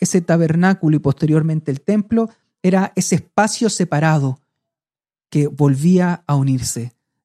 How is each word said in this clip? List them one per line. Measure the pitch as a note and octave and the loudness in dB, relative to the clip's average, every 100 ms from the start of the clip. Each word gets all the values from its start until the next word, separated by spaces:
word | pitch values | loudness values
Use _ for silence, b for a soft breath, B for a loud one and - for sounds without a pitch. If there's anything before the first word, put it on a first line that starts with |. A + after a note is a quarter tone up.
ese | F#3 F#3 | -2 0
tabernáculo | E3+ E3 D#3+ D#3+ F#3 F#3+ D#3 D3+ | 0 0 2 2 0 2 0 0
y | |
posteriormente | C#3 - D#3 D#3 D#3+ D#3 D3+ | 0 -2 0 0 0 -2 -4
el | C3+ | -6
templo | - G#3+ G3+ A3+ A3 b b _ | -2 -2 0 -2 -2 b b _
era | F#3 F#3 G3+ - | 0 0 0 -4
ese | - E3+ | -2 -2
espacio | - - G#3+ - A3 | -2 0 0 0 -2
separado | - F3 D3 D#3+ D#3 C3+ C3 _ _ _ _ _ _ _ _ _ | -2 -2 0 2 2 0 -6 _ _ _ _ _ _ _ _ _
que | D3 C#3+ | -2 -2
volvía | C#3 C#3+ C3+ E3 F#3 F3+ F3 - | 0 0 2 2 2 2 -2 -2
a | C#3+ | -2
unirse. | C#3 C3 A#2+ A#2 A#2+ - _ _ | 0 -2 -4 -8 -12 -14 _ _